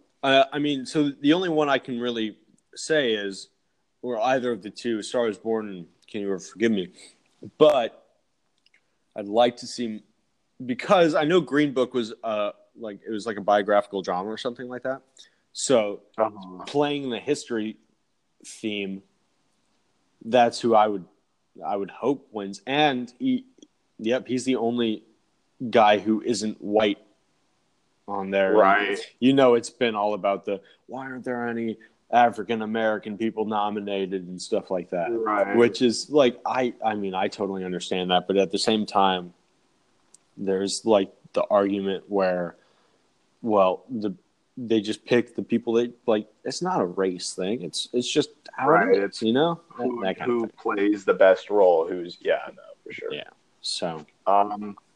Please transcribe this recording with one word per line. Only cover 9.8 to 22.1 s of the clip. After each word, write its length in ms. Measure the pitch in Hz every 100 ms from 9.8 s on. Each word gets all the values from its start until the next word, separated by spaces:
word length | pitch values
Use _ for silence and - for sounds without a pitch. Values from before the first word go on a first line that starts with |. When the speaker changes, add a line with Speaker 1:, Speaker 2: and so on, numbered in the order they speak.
| 117 107 _ _ _ _ _ -
Speaker 1:
because 500 | 127 123 - 190 165
I 100 | 160
know 160 | 151 180
Green 320 | 147 143 147
Book 180 | 127 123
was, 220 | 127 110 -
uh, 300 | 113 107 104 - _ -
like, 220 | 110 98 101
it 40 |
was, 160 | 110 110
like, 100 | 104
a 40 |
biographical 640 | 98 104 101 104 - 98
drama 260 | 90 90 101
or 60 | 110
something 300 | 127 123 123
like 160 | 127
that. 180 | 127 135 _ _ - _ _
So 480 | - - 123 104 98 _ -
Speaker 2:
Uh-huh. 480 | 110 104 92 90
Speaker 1:
playing 460 | 95 143 147 143 135
the 80 | 110
history 580 | 135 143 - 117 110 107 _ _ _ _ _ _
theme, 580 | - - 110 104 98 95 _ _ _ _ _ _ _ _ _ _ _ _
that's 360 | 113 123 120 -
who 140 | 117
I 120 | 110 107
would, 180 | 101 85 _ _ _ _ -
I 120 | 80 101
would 140 | 98
hope 380 | - 117